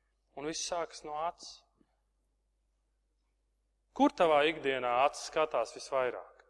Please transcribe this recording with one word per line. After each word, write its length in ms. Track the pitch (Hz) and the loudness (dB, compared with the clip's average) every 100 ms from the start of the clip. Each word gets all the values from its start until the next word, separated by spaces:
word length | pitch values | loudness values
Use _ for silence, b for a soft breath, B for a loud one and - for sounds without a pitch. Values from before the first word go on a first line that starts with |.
| _ _ _ - | _ _ _ -10
Un 100 | 147 | -8
viss 240 | 156 - | -8 -6
sākas 340 | 175 160 - | -6 -6 -10
no 80 | 156 | -10
acis. 500 | 151 170 - - - _ _ _ _ _ _ _ _ _ _ _ _ _ _ _ _ _ _ _ _ _ _ _ | -6 -6 -6 -16 -20 _ _ _ _ _ _ _ _ _ _ _ _ _ _ _ _ _ _ _ _ _ _ _
Kur 180 | - 285 | 2 2
tavā 280 | - 170 147 151 | 4 4 6 4
ikdienā 560 | 160 135 131 123 120 | 0 -2 -2 0 4
acis 240 | 143 - - | 2 2 -4
skatās 460 | 160 156 131 113 - | -2 0 0 -2 -6
visvairāk? 680 | - 135 127 - - - _ | -4 -2 -2 -4 -12 -20 _